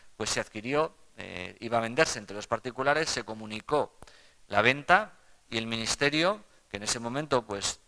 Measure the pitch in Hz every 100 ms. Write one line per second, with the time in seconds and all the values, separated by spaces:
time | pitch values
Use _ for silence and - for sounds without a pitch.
0 | - - 110 - 110 107 113 147 160 -
1 | - - 95 90 92 98 113 117 113 117
2 | 160 123 104 101 - 113 127 120 135 151
3 | 160 - 110 110 110 110 - 120 104 -
4 | - - - - - 101 110 139 143 180
5 | 214 - - - _ 113 113 113 113 -
6 | 143 151 170 208 - - _ 98 104 123
7 | 117 131 156 127 117 101 - -